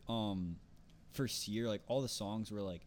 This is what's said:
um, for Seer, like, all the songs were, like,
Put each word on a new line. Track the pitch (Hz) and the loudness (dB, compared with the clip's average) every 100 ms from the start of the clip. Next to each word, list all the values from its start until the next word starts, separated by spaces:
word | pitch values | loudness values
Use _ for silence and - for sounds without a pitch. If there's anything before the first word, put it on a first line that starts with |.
| - | -2
um, | 113 107 95 90 85 - - - - - | 2 2 2 0 -2 -10 -20 -20 -20 -8
for | - 131 | 0 0
Seer, | - - 104 117 | 0 0 2 2
like, | 104 - | 2 2
all | 127 | 2
the | 127 | 2
songs | - 101 110 107 | 0 0 0 0
were, | 104 | 0
like, | 98 87 | -2 -2